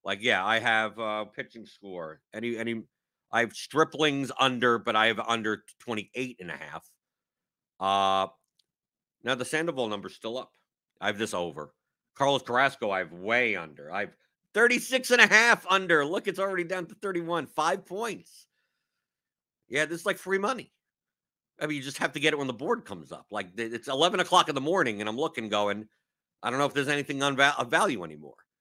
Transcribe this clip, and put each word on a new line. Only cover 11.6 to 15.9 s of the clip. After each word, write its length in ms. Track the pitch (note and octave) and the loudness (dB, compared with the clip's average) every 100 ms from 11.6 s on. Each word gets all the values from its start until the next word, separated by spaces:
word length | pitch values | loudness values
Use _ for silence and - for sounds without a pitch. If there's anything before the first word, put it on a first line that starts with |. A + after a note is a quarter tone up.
| D2 _ _ _ _ - | -14 _ _ _ _ 0
Carlos 260 | C#3 C3+ | 2 2
Carrasco, 480 | - B2 C#3 - A2 | 2 2 2 2 -2
I 80 | F#2+ | -2
have 140 | E2+ | -2
way 420 | F2 F#2+ A#2+ A#2+ | -6 0 2 2
under. 380 | F#2+ D#2+ C#2+ D2 | 0 -6 -14 -8
I 80 | F#2 | -6
have 160 | G2 - _ _ _ | -6 -10 _ _ _
thirty-six 600 | G3+ A#3+ A#3+ - B3+ B3+ | 2 4 4 0 -2 2
and 80 | A#3+ | 6
a 80 | G#3+ | 8
half 360 | G#3 A#3 G#3+ F3+ | 8 6 4 2
under. 340 | F#3+ F#3 | 0 4